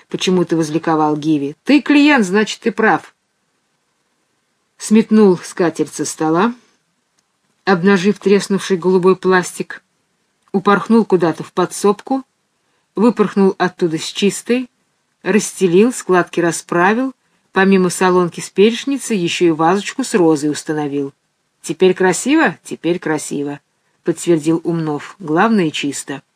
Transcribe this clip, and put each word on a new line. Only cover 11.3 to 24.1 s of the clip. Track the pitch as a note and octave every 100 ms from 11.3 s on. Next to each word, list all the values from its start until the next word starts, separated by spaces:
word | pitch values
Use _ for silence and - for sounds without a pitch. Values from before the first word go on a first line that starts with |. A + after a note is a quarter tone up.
| D3+
в | D#3+
подсобку, | - E3+ - G3+ G3+ - C4+ - _ _ _ _ _ _
выпорхнул | - A#3 - G3+ G3+ F#3+ -
оттуда | F3+ - F3 D#3
с |
чистой, | - - G3 - - B3 B3+ _ _ _ _ _
расстелил, | F3 G3+ - - F#3 F3 A#3
складки | - - F3+ E3+ -
расправил, | E3+ D#3 - F3 F#3 A3+ C4 - _ _ _
помимо | F#3+ F#3+ G3 F3+
солонки | - F#3 F3+ F3 -
с | -
перечницей | - G#3+ A#3 - C#4 - G#3+
еще | E3+ - F3
и |
вазочку | D3+ D#3+ G3+ - -
с | B3
розой | G#3 E3 D3+ D3+
установил. | C#3 - D3+ D3 C#3+ C#3 - _ _ _ _
«Теперь | - D#3+ F#3
красиво? | F3+ F#3 D#3+ B3 D#4+ B3+ D#3
Теперь | - - D#3+ F3
красиво», | D#3 D3+ - D3 C#3+ C#3+ _ _ _ _
подтвердил | -